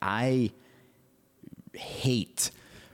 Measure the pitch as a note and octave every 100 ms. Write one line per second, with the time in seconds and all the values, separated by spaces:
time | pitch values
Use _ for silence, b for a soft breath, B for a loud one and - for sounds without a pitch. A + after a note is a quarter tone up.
0 | F#2+ G#2 B2+ C3 A2+ b b b b b
1 | b _ _ _ - - - - - -
2 | C3 B2 - - - B B B B